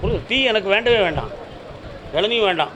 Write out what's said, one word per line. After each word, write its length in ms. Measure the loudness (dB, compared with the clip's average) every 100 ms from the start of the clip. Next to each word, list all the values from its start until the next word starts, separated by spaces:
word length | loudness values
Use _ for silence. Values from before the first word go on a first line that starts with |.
ஒரு 120 | 0 -2 0
டீ 80 | 0 2
எனக்கு 180 | 2 2
வேண்டவே 260 | 2 4 4 4
வேண்டாம், 240 | 0 -6 -10 -14 -16 -16 -16 -14 -14 -6 -2
இளநீயும் 300 | 0 2 2
வேண்டாம். 240 | 2 -2